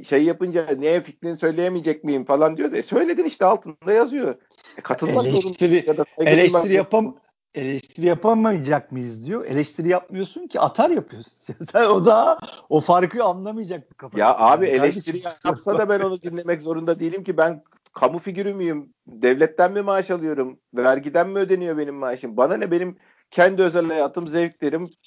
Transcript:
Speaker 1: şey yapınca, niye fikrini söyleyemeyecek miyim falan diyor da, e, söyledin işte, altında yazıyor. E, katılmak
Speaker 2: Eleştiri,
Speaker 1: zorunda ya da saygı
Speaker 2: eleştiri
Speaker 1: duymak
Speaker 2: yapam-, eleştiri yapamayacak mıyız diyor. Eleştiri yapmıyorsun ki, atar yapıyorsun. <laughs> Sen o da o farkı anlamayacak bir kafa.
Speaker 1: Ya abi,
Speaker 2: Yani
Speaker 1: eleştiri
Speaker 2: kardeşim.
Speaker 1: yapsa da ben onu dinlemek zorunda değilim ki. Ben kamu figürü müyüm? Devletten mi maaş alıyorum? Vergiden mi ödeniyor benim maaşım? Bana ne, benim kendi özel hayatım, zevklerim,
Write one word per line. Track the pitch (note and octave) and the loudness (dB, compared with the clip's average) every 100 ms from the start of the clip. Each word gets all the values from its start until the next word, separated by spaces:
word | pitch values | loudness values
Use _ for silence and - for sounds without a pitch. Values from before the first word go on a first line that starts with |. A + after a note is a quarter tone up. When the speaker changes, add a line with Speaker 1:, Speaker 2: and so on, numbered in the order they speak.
Speaker 1:
şey | - C#3 | 0 2
yapınca, | D#3+ - F3+ E3+ D3+ C3+ | 2 0 -2 -2 -2 -2
niye | D3+ F3 | 0 0
fikrini | - - E3+ D#3+ | -2 -10 -10 -4
söyleyemeyecek | E3 D#3+ F3+ F3+ D#3 D3+ | -2 0 -2 -2 -2 -2
miyim | D3+ C3+ | -2 -4
falan | B2 C#3+ D#3 D#3+ | 0 2 2 0
diyor | D3 | -4
da, | - | -4
e, | |
söyledin | - - E4 F4 | -2 0 0 0
işte, | E4 - | -4 0
altında | F#3+ G#3 D#3+ D3+ E3+ | 2 2 -4 -8 0
yazıyor. | A3 A#3 C#4 E3+ A#2 _ - - - | 2 2 -2 -6 -8 _ -20 -20 -14
E, | |
katılmak | - - D#3 B3 F3+ | -8 -4 0 0 2
Speaker 2:
Eleştiri, | C#3 F#3 F3 F3 E3+ | 0 -2 0 2 2
Speaker 1:
zorunda | - | 2
ya | D#3 | -2
da | - - | -4 0
saygı | D#3 | 4
Speaker 2:
eleştiri | D#3 F3+ | 6 6
Speaker 1:
duymak | F3 G3+ | 4 2
Speaker 2:
yapam-, | F#3+ - A3 A3 - _ _ _ | 0 2 0 0 -6 _ _ _
eleştiri | D3 C3+ C#3 - - F3 | -8 -6 -6 -10 -2 0
yapamayacak | E3+ A3 A3+ A3 F#3 C3+ C#3+ - | 2 2 2 2 0 0 -2 -2
mıyız | B2+ A#2+ A2+ B2+ | -10 -10 -10 -8
diyor. | A3+ - | -8 -4
Eleştiri | C#3 C#3+ - E3 | -2 -2 -2 0
yapmıyorsun | F3+ - F#3+ G3 E4+ F4 | 0 -2 -8 -8 -10 -8
ki, | - | -2
atar | D3+ - D#4 | 0 2 2
yapıyorsun. | D4 - A2+ - _ - - | 0 -4 -14 -20 _ -18 -16
<laughs> | E3+ | -2
Sen | A3 | 2
o | A3 G3 F#3 | 4 4 6
da | A3 D4 D#4+ - - - | 4 4 0 -6 -18 -2
o | D#3 | 0
farkı | F3+ F3+ F3+ A3+ | 4 4 2 0
anlamayacak | G#3 F3+ G3 A3 F3+ E3+ - | -2 -2 -8 -10 -10 -12 -14
bir | - | -20
kafa. | C3+ G#2 | -8 2
Speaker 1:
Ya | A2 A#2 | 2 6
abi, | A2+ D#3 F3+ | 6 6 4
Speaker 2:
Yani | C3 | 2
Speaker 1:
eleştiri | D3 G3 E3 B2 | 2 0 -6 -8
Speaker 2:
kardeşim. | F3 D#3+ F3+ | -10 -6 -6
Speaker 1:
yapsa | E3 G3+ G#3 | -4 -2 0
da | G#3 | 0
ben | G3+ | 0
onu | F#3+ F#3 | -2 -6
dinlemek | F3 F3 E3+ E3 | -8 -8 -4 -4
zorunda | D#3 D#3+ E3 D#3+ | -4 -4 -2 -2
değilim | D#3+ F#3+ | -4 -6
ki. | F#3 D#3+ | -4 0
Ben | D#3+ D#3+ _ _ _ | 0 -2 _ _ _
kamu | - G#3+ F3 | -2 -2 -2
figürü | G3 F3+ G3+ | -8 -6 -6
müyüm? | G3 E3+ D3+ C#3 _ - | -4 -6 -6 -10 _ -20
Devletten | A2+ B2 C3+ D#3+ - F3+ | -2 0 2 2 2 0
mi | G3+ | 0
maaş | G3+ G3 F#3 | -2 -2 -2
alıyorum? | F3 D#3+ C#3+ B2+ B2+ _ | -4 -4 -4 -6 -10 _
Vergiden | A#2+ B2+ C#3 C#3+ E3+ F#3 | -2 0 0 0 -2 0
mi | G3 | -2
ödeniyor | F#3+ F#3 F3 D3+ | -2 -2 -2 -4
benim | C#3+ | -6
maaşım? | C#3 C3 B2+ A#2+ A2 | -6 -8 -8 -6 0
Bana | C#3 G#3+ | 0 0
ne, | G3 | -2
benim | F3 F3+ - _ _ _ | -2 -4 -10 _ _ _
kendi | - F3+ F#3+ | 2 4 4
özel | F3+ F3 E3 | 2 0 0
hayatım, | D#3+ - F3 E3 | 0 -2 -4 -4
zevklerim, | E3 E3+ - D3 D#3+ F3 _ | -2 -2 -4 -4 -4 -6 _